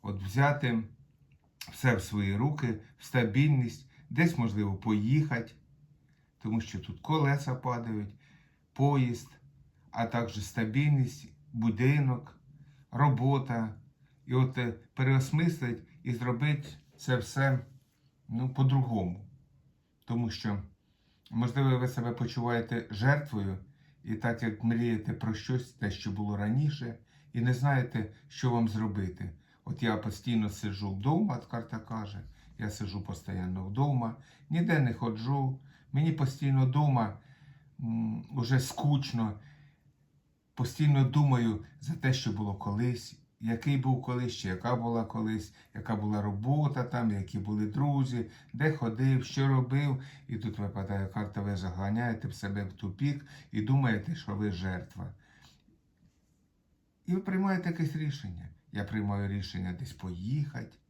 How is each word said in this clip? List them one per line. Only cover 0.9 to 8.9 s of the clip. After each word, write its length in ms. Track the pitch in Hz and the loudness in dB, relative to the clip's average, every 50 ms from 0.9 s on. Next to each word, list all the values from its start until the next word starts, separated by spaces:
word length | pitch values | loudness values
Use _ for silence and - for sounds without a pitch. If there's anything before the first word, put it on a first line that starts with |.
| - _ - _ _ _ _ _ - _ _ _ _ _ - - | -14 _ -20 _ _ _ _ _ -20 _ _ _ _ _ -18 -16
все 240 | - - - 127 113 | -8 2 4 4 4
в 60 | 98 | 4
свої 340 | - - - 104 101 98 98 | 0 -2 -2 0 2 2 2
руки, 440 | 101 127 151 147 - - 117 107 - - - - _ | 2 2 0 0 0 -2 -2 -2 -4 -8 -18 -20 _
в 60 | - | -14
стабільність, 840 | - - 127 117 107 101 135 147 151 139 131 123 113 - - - - _ - - - | 0 2 2 2 4 4 4 6 6 6 4 2 0 -4 -8 -16 -20 _ -20 -14 -4
десь, 280 | - 135 175 170 170 - | 2 4 4 4 4 2
можливо, 360 | 117 110 98 107 104 101 98 | 0 0 0 0 0 0 -2
поїхати, 800 | 95 - 117 107 104 104 117 139 151 156 147 131 117 117 - - - _ _ - _ - _ - _ _ _ _ _ _ _ _ _ | -2 0 2 2 2 4 4 4 4 4 2 -2 -4 -4 -8 -14 -20 _ _ -20 _ -20 _ -20 _ _ _ _ _ _ _ _ _
тому 180 | - 110 110 113 | -4 -2 -2 -2
що 180 | 104 - - 95 | -2 -4 -8 -8
тут 220 | - - 87 - | -8 -8 -12 -10
колеса 540 | - - 156 156 143 139 143 143 - 143 127 | -2 0 2 4 4 4 4 2 0 -4 -6
падають, 540 | - - 123 120 117 113 113 110 107 104 101 - - _ - - - _ _ _ _ _ _ | -4 -2 -2 -2 -2 -4 -4 -4 -4 -6 -8 -12 -18 _ -20 -20 -20 _ _ _ _ _ _
поїзд, 560 | _ - 135 143 | _ 2 2 4